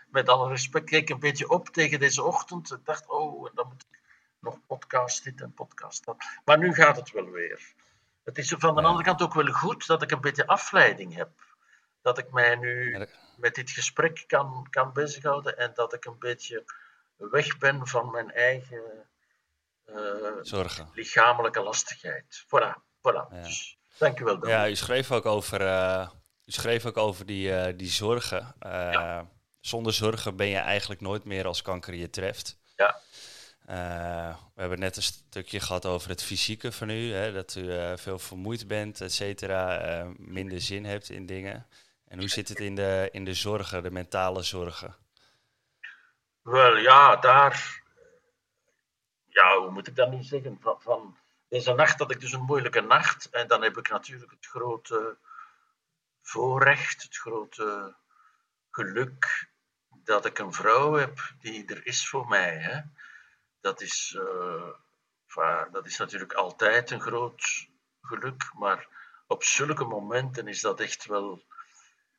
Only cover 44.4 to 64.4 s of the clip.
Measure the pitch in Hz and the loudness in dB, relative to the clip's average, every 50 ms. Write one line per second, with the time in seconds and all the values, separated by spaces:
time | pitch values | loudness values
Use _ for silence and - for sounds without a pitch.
44.4 | 87 - - 90 87 87 - - 92 87 - _ _ _ _ _ _ _ _ _ | -4 -6 -6 -6 -8 -8 -8 -12 -14 -14 -16 _ _ _ _ _ _ _ _ _
45.4 | _ _ _ _ _ _ _ _ - - - - _ _ _ _ _ _ _ _ | _ _ _ _ _ _ _ _ -20 -20 -20 -20 _ _ _ _ _ _ _ _
46.4 | _ 117 123 131 127 120 113 107 110 127 135 143 139 131 107 - - 127 131 139 | _ 2 6 8 10 10 10 8 10 12 12 12 12 12 8 8 8 8 10 10
47.4 | 139 135 - - - - - - _ _ _ _ - - _ _ _ _ _ _ | 8 8 6 0 -6 -6 -10 -14 _ _ _ _ -20 -20 _ _ _ _ _ _
48.4 | _ _ _ _ _ _ _ _ _ _ _ _ _ _ _ _ _ _ - 98 | _ _ _ _ _ _ _ _ _ _ _ _ _ _ _ _ _ _ 6 6
49.4 | 95 92 98 95 92 92 95 98 95 - - 131 123 123 131 127 127 - 143 135 | 8 8 8 4 2 -2 -6 -8 -10 -8 0 0 0 0 0 -6 -8 -8 -8 -8
50.4 | 127 131 101 - - 113 113 - _ 120 117 113 110 95 - _ _ _ _ _ | -8 -8 -14 -6 -4 -4 -4 -4 _ -2 -2 -2 -2 -14 -20 _ _ _ _ _
51.4 | _ _ 120 127 - 127 123 131 156 - - - 147 135 131 131 131 120 131 131 | _ _ -4 -2 0 0 4 6 6 4 4 2 0 -2 -2 -6 -6 -8 -6 -6
52.4 | 127 131 147 135 120 117 120 113 107 110 131 151 - - - - - - - 120 | -2 0 0 0 0 2 0 0 4 6 6 6 6 2 -2 -2 -6 -8 -4 -4
53.4 | 120 110 117 110 110 110 - 113 - - 110 101 - - 127 123 123 _ - _ | 2 2 2 4 4 0 -2 -2 -6 -4 -4 -4 -6 -8 -16 -16 -18 _ -20 _
54.4 | - - - 117 120 123 113 113 _ - 117 110 110 113 104 _ _ - - - | -20 -14 -8 -6 -4 -4 -4 -6 _ -4 -4 -2 -2 -4 -10 _ _ -20 -20 -20
55.4 | - - _ _ _ _ _ _ _ _ _ _ _ _ _ _ _ - - 113 | -20 -20 _ _ _ _ _ _ _ _ _ _ _ _ _ _ _ -10 -4 -2
56.4 | 123 131 127 131 135 139 139 135 - - - - - - - - - 113 113 110 | 0 0 4 6 6 6 6 6 2 -6 -6 -8 -10 -14 -14 -12 -10 -6 -6 -6
57.4 | 107 - - - 107 107 101 101 98 95 95 _ _ _ _ _ _ _ _ _ | -6 -8 -8 -6 -6 -4 -4 -6 -10 -12 -16 _ _ _ _ _ _ _ _ _
58.4 | _ _ _ _ _ _ - 117 107 95 98 117 131 131 131 - - - - - | _ _ _ _ _ _ -8 -8 -8 -4 -2 -2 -4 -4 -2 -4 -2 -2 -2 -4
59.4 | - _ _ _ _ _ _ _ _ _ _ _ _ - 107 101 - 107 - - | -6 _ _ _ _ _ _ _ _ _ _ _ _ 0 0 2 2 -2 -6 -4
60.4 | 104 92 82 - - 110 117 127 147 151 156 147 135 127 - - - - - _ | -8 -8 -8 -2 4 4 6 6 6 4 4 2 0 0 -4 -10 -10 -12 -12 _
61.4 | - 110 110 107 101 - 104 - - 123 123 - - - - 135 123 117 104 98 | -14 -12 -12 -12 -10 -12 -12 -10 -8 -4 -4 -4 -4 -2 -4 -6 -4 0 2 2
62.4 | 90 87 82 80 82 92 120 151 151 - _ _ - - - - - _ _ _ | 2 2 -2 -4 -6 -6 -6 -6 -8 -12 _ _ -20 -20 -20 -20 -20 _ _ _
63.4 | _ _ _ _ - 98 95 - 98 90 - - - - 92 98 95 95 92 90 | _ _ _ _ -6 -6 -6 -4 -8 -8 -6 -6 -6 -8 -8 -6 -6 -6 -6 -6